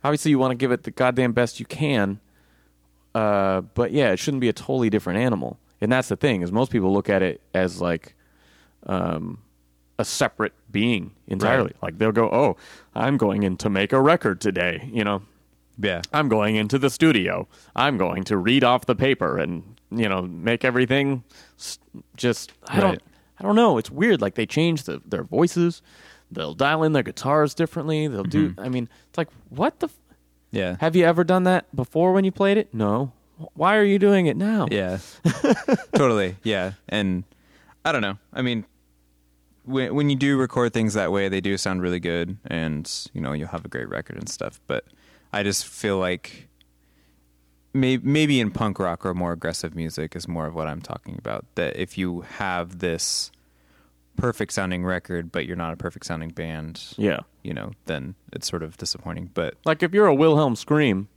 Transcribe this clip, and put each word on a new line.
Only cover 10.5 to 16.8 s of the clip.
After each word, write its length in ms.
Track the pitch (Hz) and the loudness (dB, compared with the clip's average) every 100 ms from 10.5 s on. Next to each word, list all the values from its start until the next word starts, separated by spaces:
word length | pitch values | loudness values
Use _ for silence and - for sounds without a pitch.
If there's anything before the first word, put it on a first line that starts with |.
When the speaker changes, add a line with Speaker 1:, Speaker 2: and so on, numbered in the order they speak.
| _ _ | _ _
Speaker 1:
being 420 | 101 113 113 92 _ - | 0 0 0 -4 _ -8
entirely. 460 | 95 107 131 95 - | -2 2 2 0 -4
Speaker 2:
Right. 20 | |
Speaker 1:
Like, 160 | 90 82 | -10 0
they'll 140 | 110 | 2
go, 160 | 107 113 | 2 2
"Oh, 260 | 113 139 85 - - _ | 4 2 0 -10 -20 _
I'm 220 | 113 117 139 | -2 0 2
going 260 | 107 101 | 2 2
in 140 | 98 90 | 0 0
to 120 | 107 | -2
make 220 | 98 101 | 0 2
a 80 | 135 | 4
record 400 | 135 175 113 90 | 6 4 2 0
today," 480 | 107 92 87 82 131 | -2 0 -2 -2 -6
you 100 | 113 | -2
know? 200 | 104 101 101 _ _ _ _ - | 0 -2 -6 _ _ _ _ -4
Speaker 2:
Yeah. 260 | 101 87 85 | -2 -2 -2
Speaker 1:
"I'm 160 | 147 147 | 0 2
going 260 | 110 104 110 | 2 4 2
into 220 | 107 | 2
the 120 | 135 | 2